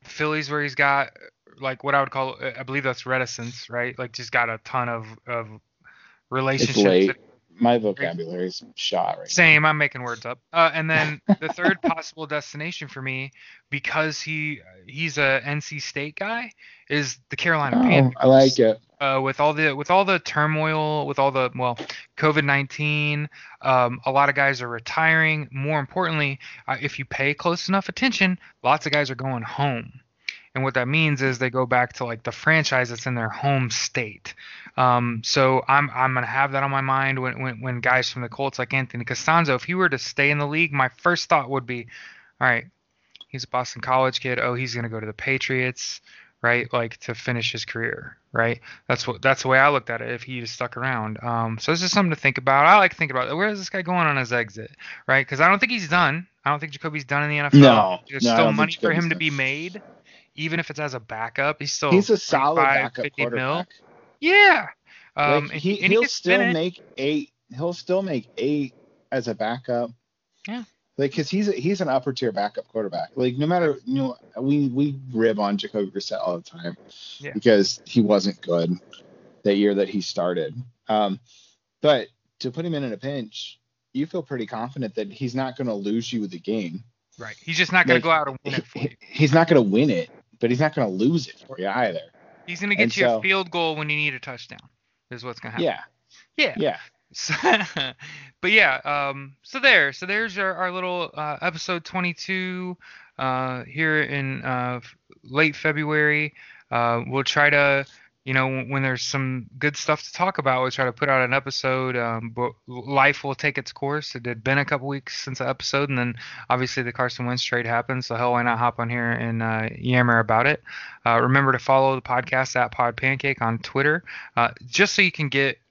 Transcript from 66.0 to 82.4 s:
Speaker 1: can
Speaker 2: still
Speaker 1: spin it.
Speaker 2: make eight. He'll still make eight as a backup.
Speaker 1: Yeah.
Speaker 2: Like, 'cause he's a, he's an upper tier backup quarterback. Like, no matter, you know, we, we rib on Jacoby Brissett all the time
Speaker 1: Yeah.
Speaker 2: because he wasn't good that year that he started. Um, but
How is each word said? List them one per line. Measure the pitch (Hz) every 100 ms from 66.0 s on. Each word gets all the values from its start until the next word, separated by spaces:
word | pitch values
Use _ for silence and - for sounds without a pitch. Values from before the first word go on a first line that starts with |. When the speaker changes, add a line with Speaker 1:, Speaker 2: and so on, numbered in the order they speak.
Speaker 1:
can | 240
Speaker 2:
still | - 170 -
Speaker 1:
spin | 180
it. |
Speaker 2:
make | 170 175 175 - -
eight. | 135 151 - _ _
He'll | 120 165
still | 175 - 185
make | 196 139 107 -
eight | 127 147 135 _ _ _ _
as | 135 117
a | 107
backup. | 107 120 127 120 120 120 _ _ _ _ -
Speaker 1:
Yeah. | 233 226 _ _ -
Speaker 2:
Like, | 139
'cause | 139 143
he's | 185 208
a, |
he's | 147 139 196
an | 170
upper | 131 135
tier | 131 123
backup | 98 101 - -
quarterback. | 113 104 85 80 -
Like, | 127 127
no | 151
matter, | 180 165 139 -
you | 135
know, | 131 120 _ -
we, | 131 147 139
we | 123 147 135 131
rib | 113 113 104
on | 101 101
Jacoby | 104 107 98
Brissett | 98 - 101
all | 95 87
the | -
time | 85 85 82 - - - -
Speaker 1:
Yeah. | 143
Speaker 2:
because | 107 123 107 98 - -
he | -
wasn't | 107 101 95 95
good | - 85 85 87 - - - - - _
that | 104 101
year | 101 98
that | 98
he | 98
started. | 90 - 87 87 76 95 127 _ _
Um, | 107 104 95 _ _ _ _ _ _
but | 147 139 - _ _ _